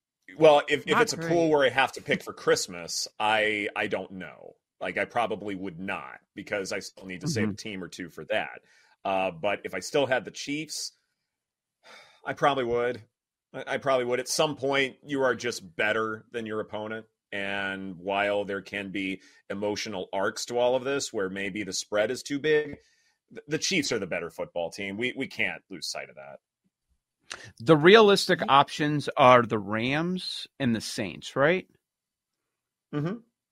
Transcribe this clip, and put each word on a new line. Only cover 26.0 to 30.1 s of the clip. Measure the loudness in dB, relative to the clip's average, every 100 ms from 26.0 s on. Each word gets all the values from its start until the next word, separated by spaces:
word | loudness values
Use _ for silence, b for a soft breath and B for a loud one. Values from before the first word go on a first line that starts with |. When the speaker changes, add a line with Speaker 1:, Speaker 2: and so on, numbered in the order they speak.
| -14
Speaker 1:
of | -16
that. | -18 -20 _ _ _ _ _ _ _ _ _ B B -4
Speaker 3:
The | 4 8
realistic | 10 10 10 6 2 0
Speaker 2:
Mm-hmm. | 4
Speaker 3:
options | 4 4 0 0 0 -2 6
are | 10 10
the | 6 -2
Rams | -2 -2 -2 -2 -2